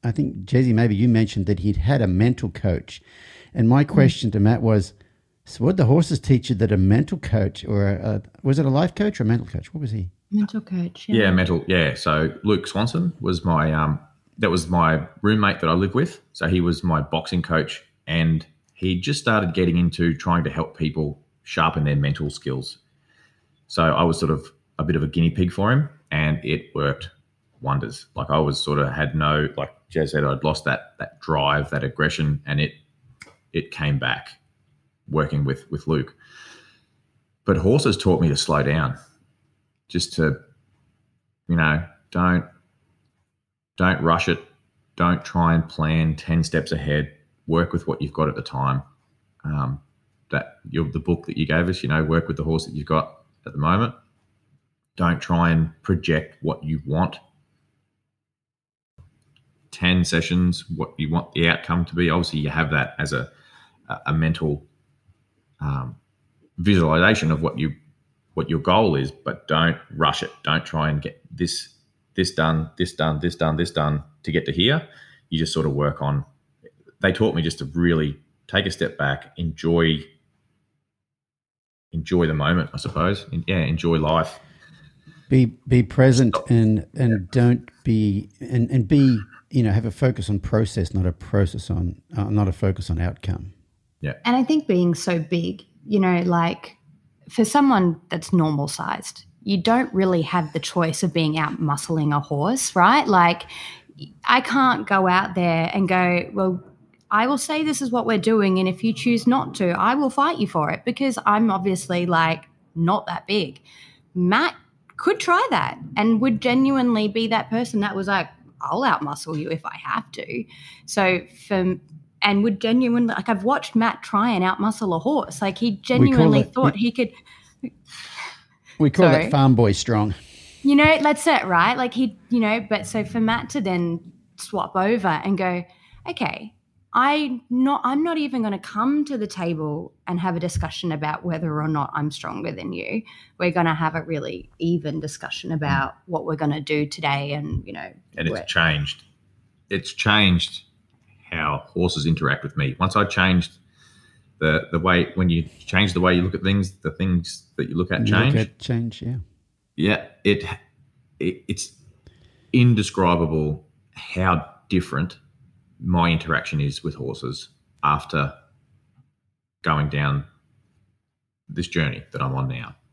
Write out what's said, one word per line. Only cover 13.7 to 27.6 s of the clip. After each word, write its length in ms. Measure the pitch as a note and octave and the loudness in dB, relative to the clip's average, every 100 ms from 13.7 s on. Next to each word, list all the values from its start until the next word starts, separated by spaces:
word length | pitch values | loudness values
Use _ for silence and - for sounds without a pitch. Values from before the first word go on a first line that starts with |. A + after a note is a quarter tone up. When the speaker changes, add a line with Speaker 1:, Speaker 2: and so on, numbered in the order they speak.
Speaker 3:
um, 260 | D#2 D#2 D2 - _ _ - | 0 0 -2 -6 _ _ -4
that 120 | G#2+ | 0
was 180 | F2 D#2+ | 0 0
my 380 | F2 E2 D#2+ D#2+ - | 2 2 2 -2 -4
roommate 380 | G#2 G#2+ G2+ F#2+ | 0 2 2 0
that 100 | E2 | 0
I 40 | |
lived 200 | E2+ F#2+ | 2 2
with. 260 | A#2+ F3 - _ | 0 -2 -4 _
So 160 | - F2 | -6 0
he 120 | F#2 | 2
was 220 | F2 E2 | 2 0
my 160 | F2+ D#2 | 0 0
boxing 400 | D2 D#2+ - F2+ | 0 -4 -2 -4
coach 420 | E2 E2 D#2 - _ _ - | 0 0 -2 -8 _ _ -4
and 380 | E2 E2 D#2+ - _ _ | 0 2 0 -2 _ _
he 260 | _ F#2 F2+ | _ -4 -2
just 200 | F#2+ D3 | -2 -4
started 340 | - A2 F#2+ | 0 0 0
getting 240 | E2 F2+ E2+ | 0 2 4
into 360 | F2 - E2+ | 2 2 -2
trying 300 | D2+ - E2+ | 0 0 0
to 60 | D2+ | 0
help 260 | D2 D#2+ - | -4 -8 -4
people 460 | D#2 D#2 D2 D2 _ _ | -4 -2 -6 -6 _ _
sharpen 400 | - - D#2+ D#2+ | -10 -2 0 0
their 120 | D2 C#2+ | 0 0
mental 320 | C#2+ C#2+ D2 | 0 -2 -6
skills. 500 | - - C2 B1+ - _ _ _ _ _ _ _ _ _ | -8 -8 -8 -8 -16 _ _ _ _ _ _ _ _ _
So 160 | - | 0
I 200 | D#2+ - | 0 2
was 160 | E2+ D#2+ | 2 2
sort 120 | D#2+ | 0
of 160 | D2+ - _ _ - | -2 -4 _ _ -8
a 60 | |
bit 120 | D2+ D#2+ | -2 -2
of 60 | |
a 40 | C#2+ | -2
guinea 240 | E2+ E2 | 2 0
pig 220 | D#2+ F2+ | 2 -2
for 200 | - G2+ | 0 2
him, 160 | C3 D3 - _ | 2 0 -6 _
and 340 | D2+ D#2 D#2 | -2 0 -2
it 220 | - D#2 - | -2 -6 -6
worked 340 | - C#2+ C2+ - _ _ _ _ _ | -4 -2 -4 -8 _ _ _ _ _